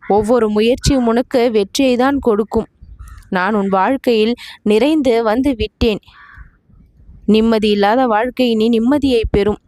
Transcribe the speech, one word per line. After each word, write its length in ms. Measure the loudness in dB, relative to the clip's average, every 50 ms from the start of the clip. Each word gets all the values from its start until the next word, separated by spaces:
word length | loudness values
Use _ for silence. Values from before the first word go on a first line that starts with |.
| -4
ஒவ்வொரு 440 | 0 0 0 2 2 2 2 2 0
முயற்சியும் 580 | 0 0 0 0 0 0 0 0 0 2 2 0
உனக்கு 340 | 0 0 -2 0 0 0 0 2
வெற்றியை 440 | 0 0 -2 -2 -2 0 0 2 2
தான் 220 | 2 0 0 0 0
கொடுக்கும். 480 | 0 0 0 0 -2 -2 -4 -4 -6 -6 _ _ -20 -20 -20 -20 -20 -20 -20 -20 -12 -8
நான் 280 | -4 -4 -2 -2 -2 -2
உன் 120 | -2 0
வாழ்க்கையில் 640 | 0 0 0 0 -2 -2 -2 0 0 2 0 0 -2 -4 -8 -16 -20 -8 _
நிறைந்து 520 | 0 0 2 2 2 0 0 2 2 0 0 0
வந்து 300 | 0 -2 0 0 -2 -2
விட்டேன். 460 | -2 -6 -8 -4 _ -2 -2 -2 -2 -6 _ _ -20 -20 -20 -20 -20 -20 -20 _ _ _ _ _ -20 -20 _ _ _ -20 -20 -20 -10 -2 0
நிம்மதி 440 | 0 2 2 2 0 0 0 0
இல்லாத 360 | 0 2 2 2 2 0 0 0
வாழ்க்கை 400 | 0 0 -2 -2 -2 -2 -2 0
இனி 220 | 0 0 0 0
நிம்மதியை 540 | 0 0 0 0 0 0 0 0 0 -2 -2 0
பெறும். 300 | 0 0 0 0 -2 -4 _